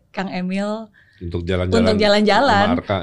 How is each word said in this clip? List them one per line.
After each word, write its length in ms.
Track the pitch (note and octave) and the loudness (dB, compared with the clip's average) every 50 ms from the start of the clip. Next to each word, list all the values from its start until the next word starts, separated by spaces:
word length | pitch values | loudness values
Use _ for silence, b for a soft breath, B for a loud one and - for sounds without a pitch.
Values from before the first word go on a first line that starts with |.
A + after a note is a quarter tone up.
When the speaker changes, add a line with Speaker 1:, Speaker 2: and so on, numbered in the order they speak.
| _ _ | _ _
Speaker 1:
Kang 180 | - G3+ F#3+ G3 | -8 -8 -8 -6
Emil 580 | - F#3 F3+ F#3 F#3+ G3 G3+ G#3 G#3+ A3+ A3 G#3+ b b b b b | -6 -6 -6 -4 -4 -4 -4 -4 -6 -8 -10 -14 b b b b b
Speaker 2:
Untuk 280 | - F2+ E2+ F2 F2 E2+ | -12 -10 -8 -6 -6 -4
jalan-jalan 340 | F#2 F#2 F2+ F2+ F#2 F#2 A2+ | -2 -2 -2 0 0 2 2
Speaker 1:
untuk 180 | - - G#3+ | 2 2 2
jalan-jalan, 720 | G#3 G#3+ G#3 G3+ G#3 G#3+ G3+ G3 A3 C#4+ C4 G#3+ G3+ G#3 | 2 2 4 4 4 4 2 2 2 2 2 2 2 2
Speaker 2:
sama 100 | G#3+ B3+ | 0 0
Arka, 200 | - - - G3+ F#3 | -2 -2 -2 -2 0